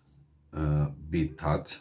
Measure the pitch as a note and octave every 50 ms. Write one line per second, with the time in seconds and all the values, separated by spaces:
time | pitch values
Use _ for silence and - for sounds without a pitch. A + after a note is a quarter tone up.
0 | _ _ _ - - _ _ _ _ _ - D2+ D#2 D2+ D2 D2 D2 C#2+ - -
1 | D2 D#2 E2+ E2+ D#2 C#2+ - - - D2+ D2+ - - - - -